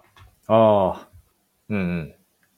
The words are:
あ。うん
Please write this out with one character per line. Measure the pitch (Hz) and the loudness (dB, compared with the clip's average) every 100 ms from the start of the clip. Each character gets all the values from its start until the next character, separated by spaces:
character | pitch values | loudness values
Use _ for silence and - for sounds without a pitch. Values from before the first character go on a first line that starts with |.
| _ _ - _ - | _ _ -20 _ 0
あ。 | 110 110 104 92 - - - _ _ _ _ - | 2 4 2 0 -6 -16 -20 _ _ _ _ -10
う | 104 | -6
ん | 90 87 73 - _ _ _ | -6 -6 -10 -18 _ _ _